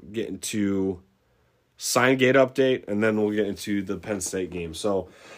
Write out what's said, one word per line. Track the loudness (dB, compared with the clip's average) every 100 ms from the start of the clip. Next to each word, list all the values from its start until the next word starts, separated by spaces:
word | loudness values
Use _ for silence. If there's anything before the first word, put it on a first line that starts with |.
| -10
get | -8 -6
into | -8 -6 -2 0 0 -2 -4 _ _ _ _ _ _ _ -10
Sign | -2 2 4 4
Gate | 6 6
update, | 4 2 2 0 -2
and | 0
then | 2 2
we'll | 2 0
get | -2
into | -4 -4 -4
the | -4 -6
Penn | -6 -6
State | -4 -6 -6
game. | -6 -10
So, | -4 -2 -2 -4 -14 -20